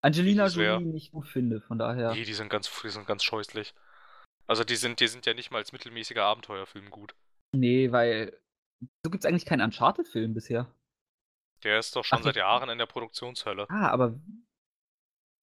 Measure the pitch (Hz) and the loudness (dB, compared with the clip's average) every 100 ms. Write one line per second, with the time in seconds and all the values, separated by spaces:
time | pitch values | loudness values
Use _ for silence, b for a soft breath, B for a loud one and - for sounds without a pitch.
0 | 139 151 185 202 196 170 - 107 170 160 | 4 4 4 6 4 4 2 2 0 -6
1 | - 156 143 - 123 110 - 113 117 120 | -10 -14 -6 -2 0 -2 -4 -2 -2 0
2 | 113 110 110 107 107 - 95 - 113 107 | -2 -2 -4 -6 -4 -4 -4 -10 -10 -10
3 | 101 101 - 110 104 110 104 - b b | -6 -2 0 -2 -6 -8 -10 -14 b b
4 | b b b _ _ 110 113 120 120 117 | b b b _ _ 0 2 0 -2 2
5 | 117 120 117 117 123 117 104 127 - 117 | 0 0 -4 -4 -4 -6 -6 -12 -14 -12
6 | 113 117 101 110 - 101 95 - 101 101 | -8 0 2 0 -4 -10 -10 -14 -18 -18
7 | 104 - _ _ _ 135 123 127 131 120 | -20 -20 _ _ _ 2 4 6 4 4
8 | 120 110 107 - _ _ _ _ 127 _ | 4 2 -2 -8 _ _ _ _ -20 _
9 | 165 190 143 170 - 147 107 - 127 196 | -8 -2 0 0 0 0 0 4 2 2
10 | 339 - 113 113 - 117 127 _ _ _ | -4 -2 -2 -4 -2 -4 -4 _ _ _
11 | _ _ _ _ _ _ 107 107 113 - | _ _ _ _ _ _ 2 2 2 -4
12 | 117 123 113 107 95 117 127 117 117 - | 0 2 2 2 4 4 2 -4 -4 -4
13 | 117 - 123 123 - 98 101 196 180 127 | -8 -8 -10 -8 -6 -4 -4 0 2 4
14 | 123 120 165 220 _ _ _ _ _ _ | 2 0 -12 -20 _ _ _ _ _ _
15 | _ _ _ _ | _ _ _ _